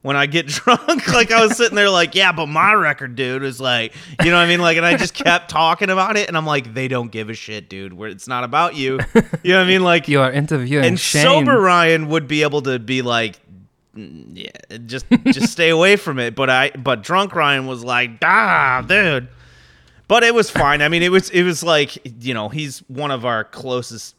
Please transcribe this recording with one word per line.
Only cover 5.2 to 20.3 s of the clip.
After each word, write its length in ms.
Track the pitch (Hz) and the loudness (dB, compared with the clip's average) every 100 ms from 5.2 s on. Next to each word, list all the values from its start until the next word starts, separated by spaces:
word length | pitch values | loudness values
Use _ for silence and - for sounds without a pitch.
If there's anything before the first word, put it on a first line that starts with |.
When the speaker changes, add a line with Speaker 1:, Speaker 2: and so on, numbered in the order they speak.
| 175 175 175 | 0 0 0
Speaker 1:
talking 400 | 156 160 170 190 | 0 0 0 0
about 260 | 190 190 208 | 0 0 -2
it, 120 | 202 | -2
and 80 | 165 | -4
I'm 100 | 156 | -2
like, 260 | 147 117 | -4 -4
"They 140 | 113 131 | -8 -6
don't 240 | 127 120 | -6 -6
give 160 | 110 107 | -10 -10
a 40 | |
shit, 340 | 110 - 107 78 | -12 -12 -14 -14
dude. 240 | 95 98 | -16 -16
We're, 160 | 90 107 | -14 -14
it's 180 | 95 - | -14 -10
not 140 | 123 | -8
about 300 | 123 143 175 151 | -4 -2 -2 -2
you." 220 | 131 131 117 226 - 160 | -4 -4 0 0 0 -6
You 100 | 180 | 2
know 60 | 185 | 2
what 80 | 180 | 4
I 20 | |
mean? 140 | 190 | 2
Like, 240 | 180 170 147 | 4 2 2
Speaker 2:
You 120 | 143 | 2
are 100 | 131 | 2
interviewing 540 | 139 147 151 123 147 165 | 0 -2 -4 -2 0 2
Speaker 1:
and 120 | 180 | 0
Speaker 2:
Shane. 240 | - 147 | -2 2
Speaker 1:
sober 380 | 196 294 269 254 | 4 4 4 4
Ryan 480 | 190 175 165 165 151 | 4 4 4 2 0
would 180 | 160 131 | -4 -2
be 160 | 151 | -2
able 200 | 151 147 | 0 -2
to 160 | 135 127 | -4 -6
be 240 | 110 131 | -4 -4
like, 360 | 120 117 113 92 _ 92 98 _ _ 110 | -2 -2 -2 -8 _ -20 _ _ _ -20
"Mm, 340 | 90 76 58 | -18 -20 -20
yeah, 460 | 90 - - - 113 117 | -18 -18 -18 -20 -18 -12
just, 200 | 127 - 240 269 | -12 0 2 2
just 260 | 135 226 | 0 0
stay 160 | - 165 | 2 2
away 260 | 165 185 202 | 4 4 4
from 220 | - 131 | 0 -4
it." 160 | 120 | -4
But 160 | 113 131 | -2 2
I, 200 | 127 139 | 2 2
but 320 | 135 131 120 | -2 -4 -4
drunk 320 | 98 180 196 | 0 -2 0
Ryan 320 | 175 147 139 131 | 0 0 0 -4
was 180 | 127 | -10
like, 280 | 120 123 123 113 | -4 -2 -2 -2
"Ah, 600 | 156 202 214 165 139 127 127 | 2 2 2 2 2 0 0
dude." 420 | 196 190 135 123 - - _ _ _ _ _ - | 2 2 -2 -6 -20 -20 _ _ _ _ _ 2
But 160 | 220 | 4
it 120 | 233 | 4